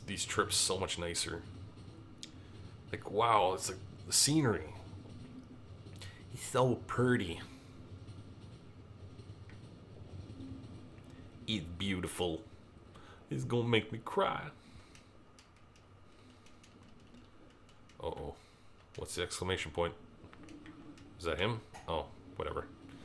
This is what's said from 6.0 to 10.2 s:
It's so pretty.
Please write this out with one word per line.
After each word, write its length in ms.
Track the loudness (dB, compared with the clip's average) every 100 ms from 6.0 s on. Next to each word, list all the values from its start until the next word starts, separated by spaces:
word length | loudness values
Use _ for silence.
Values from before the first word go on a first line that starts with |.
| -12 -12 -12
It's 80 | -8
so 340 | 2 6 6 6 2
pretty. 540 | 6 8 8 6 -2 -6 -14 -16 -16 -14 -14 -12 -14 -14 -14 -14 -14 -16 -16 -16 -16 -14 -14 -14 -14 -14 -14 -14 -16 -14 -14 -12 -10